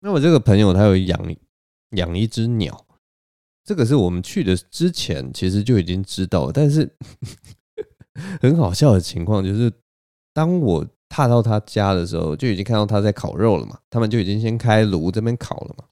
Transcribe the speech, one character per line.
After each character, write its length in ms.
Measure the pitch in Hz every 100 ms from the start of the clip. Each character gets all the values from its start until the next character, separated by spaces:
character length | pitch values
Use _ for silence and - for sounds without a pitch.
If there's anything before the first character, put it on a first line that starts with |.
那 100 | 196
我 80 | 180
这 100 | 151
个 100 | 156
朋 180 | 117 101
友 140 | 107
他 120 | 90 104
有 120 | 95
养， 380 | 92 90 92 85 _ _ _ _ _
养 260 | 101 85 87
一 100 | 110
只 180 | - 113
鸟， 380 | 117 87 - _ _ _ _ _ _ _ _ -
这 100 | 202
个 100 | 113
是 100 | 143
我 140 | 92
们 120 | 90
去 220 | 90 -
的 120 | 117 92
之 360 | - - 175
前 380 | 170 - 76 65
其 160 | 64 92
实 140 | 98
就 160 | 104 120
已 40 |
经 180 | 85 90
知 240 | 98 - 92
道， 240 | 92 67
但 180 | - 147
是 200 | 151 147 _ - - - - _ -
<laughs> 760 | _ - - _ - - 180 190
很 160 | 127 165
好 160 | 104
笑 220 | 90 147
的 80 | 98
情 240 | 85 - 85
况 180 | 107
就 100 | 95
是， 160 | 101 120 - _ _ _ _ _
当 260 | - 160 180
我 260 | 139 82 76 _ _
踏 180 | - 135
到 140 | 120
他 180 | 113 107
家 320 | - - 101
的 120 | 95 87
时 100 | 82
候， 200 | 80 78
就 120 | 131
已 80 | 95
经 80 |
看 120 | 98 113
到 100 | 104
他 160 | 107
在 100 | 104
烤 240 | 101 - -
肉 220 | 110 92
了 80 | 55
嘛， 120 | - _
他 100 | 120
们 100 | 110
就 100 | 117
已 40 |
经 160 | 95 104
先 180 | 113 113
开 260 | 120 110
炉 280 | 110 92 82
这 80 | 92
边 160 | 113 117
烤 240 | - -
了 140 | - -
嘛。 80 | -